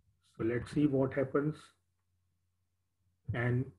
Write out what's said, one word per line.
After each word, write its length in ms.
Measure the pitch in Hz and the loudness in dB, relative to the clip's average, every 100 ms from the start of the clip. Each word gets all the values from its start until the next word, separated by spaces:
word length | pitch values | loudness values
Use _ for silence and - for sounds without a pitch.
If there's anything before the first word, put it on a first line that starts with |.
| _ _ _ - | _ _ _ -6
So 100 | 113 | -2
let's 260 | 120 - | -2 -2
see 160 | 151 147 | 2 2
what 260 | 131 135 | 4 2
happens. 400 | 143 135 147 147 151 - _ _ _ _ _ _ _ _ _ _ _ _ _ _ _ - 120 | 0 0 0 0 -4 -12 _ _ _ _ _ _ _ _ _ _ _ _ _ _ _ -8 -2
And 300 | 123 123 131 | 0 0 -2